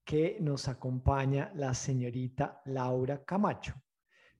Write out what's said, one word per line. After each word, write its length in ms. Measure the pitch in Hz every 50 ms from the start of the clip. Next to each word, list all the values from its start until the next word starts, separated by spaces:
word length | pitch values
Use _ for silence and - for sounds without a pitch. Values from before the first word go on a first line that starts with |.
| _
que 320 | - 151 151 160 - - -
nos 300 | 160 147 139 131 - 139
acompaña 840 | 120 - - 127 127 127 127 139 139 135 135 135 139 139 151 - -
la 180 | 143 139 131 127
señorita 880 | - - 143 131 127 123 123 120 127 127 123 - - 139 - - - -
Laura 580 | 135 131 131 127 127 127 127 131 143 143 139 -
Camacho 500 | - 175 208 208 170 127 - - - - - - _ _ _ _ _ _ _ - - _